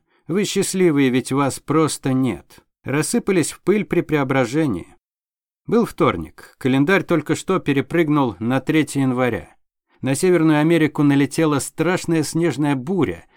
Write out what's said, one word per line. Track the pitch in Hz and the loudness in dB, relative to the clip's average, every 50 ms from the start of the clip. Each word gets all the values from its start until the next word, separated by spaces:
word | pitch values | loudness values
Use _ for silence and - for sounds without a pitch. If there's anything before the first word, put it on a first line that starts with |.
| _ _ _ _ _ - | _ _ _ _ _ -6
Вы | 156 202 202 | -4 -2 -2
счастливые, | - - 196 190 - - 190 185 170 151 143 139 131 | -2 -2 -2 -2 -2 0 2 2 2 4 4 2 2
ведь | 120 131 123 - 131 | 2 0 -2 -2 -2
вас | 139 143 131 - - | -2 -2 -2 -4 -6
просто | - - 147 156 160 135 - - - 143 131 | -4 -2 0 0 0 0 -2 -4 -4 -2 0
нет. | 131 135 123 95 - - _ - - _ _ _ _ - | 0 0 -2 -2 -6 -10 _ -20 -20 _ _ _ _ -8
Рассыпались | 123 127 147 - - - 240 - - 196 180 139 - | -4 -2 -2 -2 0 -2 -2 0 0 0 0 0 -2
в | - - | -4 -6
пыль | - - 196 214 185 | 0 0 0 0 0
при | - - 175 | -2 -2 -2
преображении. | 151 - 151 147 139 127 139 135 131 110 123 156 160 143 101 85 78 - - _ _ _ _ _ _ _ _ _ _ _ _ _ _ - | 0 0 0 -2 0 0 0 0 0 0 0 0 0 0 -2 -4 -8 -12 -20 _ _ _ _ _ _ _ _ _ _ _ _ _ _ -2
Был | 165 233 226 | 0 0 0
вторник. | - - - 170 127 104 85 80 - - - - - _ - | 0 0 0 0 2 0 0 -6 -12 -14 -20 -20 -20 _ -4
Календарь | - 131 127 135 143 151 196 190 143 | -2 0 2 2 2 4 2 2 2
только | - 175 160 139 - 156 | 0 -2 0 0 -2 -4
что | - - - 190 180 | -4 -2 -2 -2 -2
перепрыгнул | - - 139 139 131 - - 170 170 147 147 151 139 120 101 - | 0 0 0 0 -2 -2 0 0 0 2 2 0 0 0 -2 -4
на | 110 117 131 135 | -4 -2 -2 -2
третье | 131 - 156 156 147 - - 143 | -2 0 0 0 0 0 -2 -2
января. | 135 131 123 123 127 123 110 90 80 - _ _ _ _ _ _ _ _ _ _ | 0 0 0 0 0 0 -2 -4 -8 -12 _ _ _ _ _ _ _ _ _ _
На | - 131 135 | -4 -4 -2
Северную | - - 185 180 170 160 160 151 147 | 0 2 2 4 4 4 4 4 4
Америку | 151 160 170 165 156 147 - - 147 | 2 2 2 2 2 0 0 0 2
налетела | 143 143 139 143 135 - - 160 156 147 135 | 2 2 2 0 0 0 0 0 0 0 -2
страшная | - - - - 160 165 185 170 - - 170 160 147 | -4 -4 -4 -4 -2 0 -2 -2 -2 -2 -2 -2 -2
снежная | - - 160 170 170 131 127 156 147 143 135 | -2 -2 -2 -2 -2 -2 -2 -2 -2 -2 -2
буря, | 123 147 202 185 143 107 85 85 - _ _ | -4 -4 -2 -2 -2 -2 -4 -6 -12 _ _